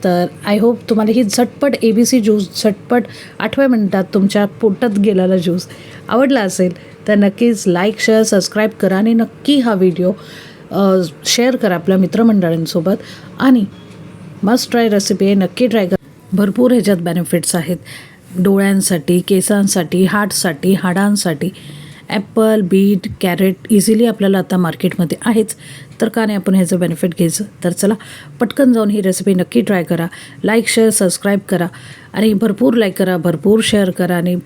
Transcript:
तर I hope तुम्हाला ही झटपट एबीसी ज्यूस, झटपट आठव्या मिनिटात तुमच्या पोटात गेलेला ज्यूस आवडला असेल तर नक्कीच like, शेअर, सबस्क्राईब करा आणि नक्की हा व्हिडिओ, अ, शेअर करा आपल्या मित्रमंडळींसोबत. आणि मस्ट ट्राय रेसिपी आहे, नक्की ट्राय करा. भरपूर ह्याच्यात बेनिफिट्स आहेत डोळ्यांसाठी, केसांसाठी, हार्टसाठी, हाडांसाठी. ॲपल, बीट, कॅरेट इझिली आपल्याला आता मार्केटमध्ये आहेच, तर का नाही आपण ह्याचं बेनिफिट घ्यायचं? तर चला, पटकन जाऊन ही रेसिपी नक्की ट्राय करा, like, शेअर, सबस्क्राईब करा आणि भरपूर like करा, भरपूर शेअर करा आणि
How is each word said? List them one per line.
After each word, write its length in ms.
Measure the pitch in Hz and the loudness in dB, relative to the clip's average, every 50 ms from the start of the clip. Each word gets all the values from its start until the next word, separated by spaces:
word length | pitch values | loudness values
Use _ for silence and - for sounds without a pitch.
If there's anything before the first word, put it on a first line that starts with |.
| - | 0
तर 220 | 190 180 175 175 175 - - - - | 0 0 0 -2 -2 -6 -10 -4 -2
I 60 | 208 | 0
hope 200 | 214 202 233 240 - - - | 2 2 2 0 0 -2 -2
तुम्हाला 220 | 233 208 214 214 226 | 0 0 2 2 2
ही 100 | 240 254 | 2 0
झटपट 520 | 202 - - 247 - - - - 285 240 - - | 0 0 0 -2 -2 -2 -4 -2 -2 -2 0 0
एबीसी 380 | 226 220 208 240 226 - 254 | 0 2 2 2 2 2 2
ज्यूस, 440 | 214 214 214 214 196 170 - - - | 2 2 2 2 0 -4 -8 -2 -2
झटपट 380 | 220 196 - - - 247 247 233 - - - - - - - | -2 -2 -2 -4 -2 0 0 0 -2 -10 -18 -20 -20 -10 -6
आठव्या 300 | - 220 - - 277 269 | -6 -6 0 0 2 2
मिनिटात 360 | 254 226 208 190 185 196 190 185 - | 2 2 0 0 0 0 -2 0 0
तुमच्या 300 | 202 190 196 - 208 202 | 0 0 2 2 2 0
पोटात 540 | 202 - - - 220 196 - - 240 202 202 | 0 -2 0 0 0 0 0 -2 -2 0 2
गेलेला 380 | 202 220 208 185 185 185 190 | 0 2 2 2 2 2 2
ज्यूस 300 | 185 170 175 170 185 - - - - - - - - - - | 0 0 0 -2 -4 -4 -8 -18 -20 -20 -20 -20 -20 -8 -2
आवडला 320 | - 220 269 269 277 254 | 0 2 2 2 2 0
असेल 320 | 208 185 180 - 185 180 175 - - - - - - - | 0 -2 0 0 -2 -2 -2 -6 -16 -20 -20 -14 -2 0
तर 60 | 208 | 2
नक्कीच 540 | 202 202 202 196 - 240 240 233 202 - 196 | 4 4 2 2 2 0 0 0 0 0 0
like, 220 | 175 175 180 214 214 - | 0 0 0 -2 -2 -2
शेअर, 240 | - - 220 220 220 | 0 2 2 4 2
सबस्क्राईब 480 | 214 - 196 180 - - 208 214 214 | 2 2 0 0 0 -2 -2 -2 -2
करा 260 | 214 - - 190 190 | -2 -2 -2 0 0
आणि 180 | 190 208 226 233 | 0 0 2 2
नक्की 440 | 226 226 220 - - - - 285 285 | 2 0 -2 -4 -10 -2 0 2 2
हा 160 | 247 240 220 | 2 0 0
व्हिडिओ, 380 | 190 185 185 170 170 175 180 202 - - - - - - - - - - - | 2 2 2 2 2 -2 -2 -2 -4 -10 -20 -20 -20 -20 -20 -20 -20 -20 -8
अ, 260 | - 185 196 196 190 185 180 160 147 - - | -2 0 2 4 4 2 0 -2 -8 -10 -6
शेअर 320 | - - - 233 254 247 | -4 -2 0 0 0 0
करा 180 | - - 208 180 | 0 0 0 -2
आपल्या 220 | 175 170 - 190 | 0 0 0 2
मित्रमंडळींसोबत. 960 | 190 190 170 - 202 233 233 220 202 180 170 165 165 165 156 - 185 160 185 202 - - - - - - - - - | 2 2 0 2 2 2 4 4 4 2 0 0 -2 -2 -2 -4 -2 0 0 -2 -2 -4 -12 -20 -20 -20 -20 -8 -2
आणि 240 | - 262 262 240 202 196 - - - - - - - - - - - - - - - | 2 4 4 4 2 -2 -6 -14 -20 -20 -20 -20 -20 -20 -20 -20 -20 -20 -12 -4 0
मस्ट 280 | 190 233 254 - - | 0 0 0 0 -2
ट्राय 180 | - 240 233 226 | 0 0 0 2
रेसिपी 380 | 202 202 202 - 208 180 196 | 2 0 0 0 -2 0 2
आहे, 80 | 196 202 | 2 2
नक्की 320 | 202 190 180 - - 247 | 2 0 0 0 -2 -2
ट्राय 200 | 247 196 226 202 | 0 0 0 0
करा. 200 | 175 185 - - - - - - - - | 0 -2 -4 -6 -8 -20 -20 -14 -6 -2
भरपूर 400 | 185 202 196 196 - 247 254 247 | 0 0 0 0 2 2 4 4
ह्याच्यात 240 | 247 196 - 202 | 2 2 2 0
बेनिफिट्स 580 | 180 170 175 170 175 175 - - 175 156 - - | 0 0 -2 -2 -2 -4 -2 -2 -2 -2 -2 -4
आहेत 220 | 180 160 143 175 165 - - - - - - - - - - 180 180 | -4 -2 -4 -6 -6 -8 -16 -20 -20 -20 -20 -20 -20 -20 -14 -4 -2
डोळ्यांसाठी, 840 | 180 196 196 196 196 196 196 196 190 - 190 170 143 - 175 180 170 - | 0 2 2 2 2 2 2 2 0 0 -2 -2 0 0 0 0 2 2
केसांसाठी, 760 | 202 185 185 - 208 202 196 196 - - 180 151 - 180 190 | 0 0 2 0 0 2 2 0 0 0 -2 -2 0 0 0
हार्टसाठी, 680 | 180 180 208 208 202 208 - - 190 160 143 - 180 196 | 2 2 0 -2 -2 -4 -4 -4 -4 -4 -2 0 0 0
हाडांसाठी. 760 | 170 - 185 180 185 196 208 208 202 - 180 160 143 175 180 190 - - - - - - - - - - - | 0 0 -2 0 0 0 0 0 0 -2 -4 -4 -4 -4 -6 -8 -10 -18 -20 -20 -20 -20 -20 -20 -20 -12 -6
ॲपल, 520 | - 214 202 - - 226 220 220 220 220 | -6 -6 -6 -4 -2 0 2 2 2 2
बीट, 480 | 202 175 190 190 196 196 208 190 - 220 - - | 0 2 2 2 4 4 2 0 -2 -6 -8 -4
कॅरेट 340 | - 190 175 165 190 190 185 - - - | -4 -4 0 0 0 0 0 -4 -4 0
इझिली 360 | 220 202 196 - 220 220 233 | 2 2 4 4 2 2 2
आपल्याला 320 | 233 220 220 202 196 196 190 | 0 0 0 0 0 2 0
आता 180 | 180 185 196 | 0 -2 0
मार्केटमध्ये 640 | 185 180 165 156 - - 165 - - 175 156 - - - | 0 0 -2 -2 -2 -4 -4 -2 -2 -2 -2 -2 -4 -2
आहेच, 320 | 226 233 226 214 208 - - - - - - - - - - | 0 0 0 0 -2 -4 -16 -16 -20 -20 -20 -20 -20 -6 -4
तर 80 | - 220 | -4 -2
का 180 | 220 233 226 | -2 -2 -2
नाही 100 | 214 208 | -2 -2
आपण 180 | 196 185 - 190 | -2 0 0 2
ह्याचं 260 | 190 185 170 190 180 | 2 2 2 0 -2
बेनिफिट 300 | 180 170 165 160 - 190 | -2 -2 -2 -2 -4 -4
घ्यायचं? 340 | 175 - 175 165 160 - 214 - - - - | -2 0 -2 -2 0 -4 -8 -10 -12 -6 -6
तर 60 | 180 | -6
चला, 240 | 175 - - 196 226 220 - - - - - - - - | -4 0 0 -2 -2 -2 -6 -18 -20 -20 -20 -20 -6 -4
पटकन 320 | 254 202 - - 285 254 247 | -4 -4 0 2 2 4 4
जाऊन 180 | 226 214 208 | 2 2 0
ही 100 | 202 208 | 0 0
रेसिपी 340 | 196 190 185 - 190 208 196 | 0 0 -2 0 0 0 0
नक्की 260 | 180 180 - - 240 | 0 0 0 0 0
ट्राय 220 | 214 - 208 185 170 | 0 2 0 -2 0
करा, 240 | - 175 165 170 170 - - - - - - - | -2 -2 -2 -4 -6 -8 -12 -20 -20 -20 -6 -4
like, 180 | 185 214 226 220 | 0 0 0 0
शेअर, 240 | - - 233 220 220 | 0 2 2 2 2
सबस्क्राईब 480 | 214 - 202 180 170 - - 202 202 202 202 - | 2 2 0 0 0 -2 -2 -2 -2 -2 -2 -2
करा 180 | 196 175 175 170 - - - - - - - - - | -2 -2 -2 -4 -6 -12 -20 -20 -20 -20 -20 -12 -4
आणि 220 | - 214 220 214 | 0 0 2 2
भरपूर 400 | 196 220 220 202 - 240 269 233 | 2 0 0 0 2 0 2 2
like 160 | 233 226 196 | 2 0 0
करा, 260 | 180 - 190 185 185 | 0 -2 0 0 0
भरपूर 440 | 175 156 175 170 156 - 190 208 220 220 | 0 0 -2 -2 0 2 2 2 2 2
शेअर 280 | - - 208 202 185 | 2 0 2 0 0
करा 260 | 175 - 180 175 180 | 0 -2 -2 -2 0
आणि 200 | 175 170 175 180 180 175 | -2 0 -2 -2 -4 -6